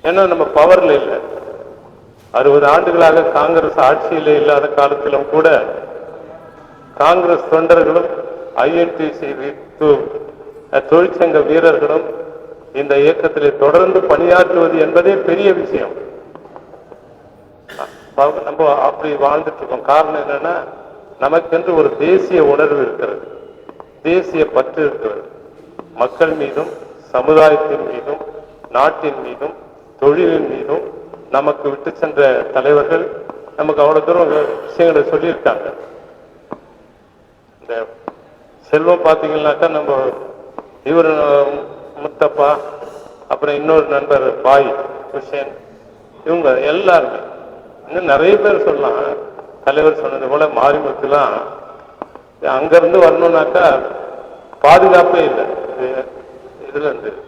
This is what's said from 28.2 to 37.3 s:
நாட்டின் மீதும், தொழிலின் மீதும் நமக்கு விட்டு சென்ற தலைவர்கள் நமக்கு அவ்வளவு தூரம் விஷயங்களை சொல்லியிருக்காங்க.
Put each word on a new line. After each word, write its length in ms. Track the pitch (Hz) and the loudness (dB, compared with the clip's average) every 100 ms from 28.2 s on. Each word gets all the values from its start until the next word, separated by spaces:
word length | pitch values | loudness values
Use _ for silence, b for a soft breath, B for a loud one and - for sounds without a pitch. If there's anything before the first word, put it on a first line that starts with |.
| - - - - - 123 | -12 -16 -20 -20 -6 0
நாட்டின் 440 | 147 - 151 135 | 0 0 -6 -6
மீதும், 320 | 123 120 151 - - - - - | -12 -10 -10 -12 -20 -20 -20 0
தொழிலின் 480 | 143 156 175 160 - | 2 2 2 0 -2
மீதும் 300 | - - 156 - - - - - | -6 -6 -6 -6 -16 -20 -20 -4
நமக்கு 360 | 135 147 147 143 | -2 -2 -4 -6
விட்டு 200 | 139 - - | -6 -10 -6
சென்ற 200 | 160 147 139 123 - | -4 2 2 2 -2
தலைவர்கள் 500 | 135 131 147 147 165 - - - - - - | -2 2 2 2 -2 -4 -10 -16 -18 -18 -6
நமக்கு 260 | 151 147 | -4 2
அவ்வளவு 240 | 147 156 151 | 2 2 2
தூரம் 260 | 175 160 151 147 - - | 0 2 0 -2 -6 -10
விஷயங்களை 360 | - 170 156 139 | 0 2 2 0
சொல்லியிருக்காங்க. 540 | 156 170 - - 107 - - - - - - - _ _ - _ _ _ _ _ _ _ | -2 -2 -4 -6 -6 -8 -14 -18 -20 -20 -20 -20 _ _ -20 _ _ _ _ _ _ _